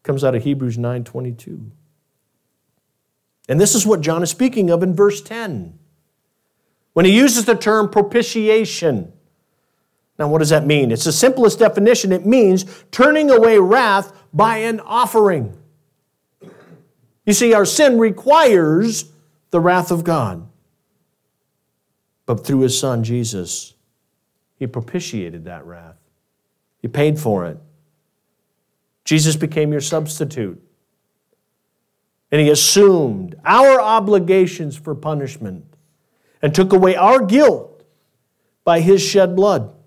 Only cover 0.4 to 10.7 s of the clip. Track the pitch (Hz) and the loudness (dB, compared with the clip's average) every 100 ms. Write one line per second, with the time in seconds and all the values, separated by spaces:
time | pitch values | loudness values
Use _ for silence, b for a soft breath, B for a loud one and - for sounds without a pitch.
0.4 | 127 139 127 117 120 123 117 131 127 117 | -4 -4 -4 -6 -6 -6 -10 -12 -12 -12
1.4 | - 117 110 _ _ _ _ _ _ _ | -16 -18 -20 _ _ _ _ _ _ _
2.4 | _ _ _ _ _ _ _ _ _ _ | _ _ _ _ _ _ _ _ _ _
3.4 | - 123 208 226 202 196 151 165 170 - | -4 0 2 2 0 0 0 -4 -4 -2
4.4 | 254 247 185 170 185 175 202 202 - 226 | -2 0 0 0 0 2 2 0 -12 -12
5.4 | 220 190 170 - _ _ _ _ _ _ | -10 -10 -12 -20 _ _ _ _ _ _
6.4 | _ _ _ _ _ - 185 208 277 233 | _ _ _ _ _ 0 4 4 4 2
7.4 | 226 208 214 220 208 208 202 233 233 226 | 0 -2 0 0 0 0 0 -2 -2 -4
8.4 | 214 220 214 - 165 120 85 _ _ _ | 0 0 0 -4 -4 -4 -8 _ _ _
9.4 | _ _ _ _ _ _ _ _ 147 156 | _ _ _ _ _ _ _ _ -2 0
10.4 | 151 156 143 | 2 0 2